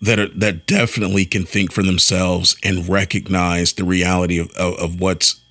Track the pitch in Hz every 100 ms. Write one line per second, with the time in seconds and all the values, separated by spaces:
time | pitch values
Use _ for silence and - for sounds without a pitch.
0 | 196 107 202 - 104 82 - 196 117 -
1 | 95 98 92 104 90 - 92 - 95 92
2 | - 92 92 90 87 - 104 92 87 98
3 | 92 104 - 92 90 87 87 - 92 92
4 | 90 90 87 87 82 - 90 - 85 87
5 | 95 82 - - _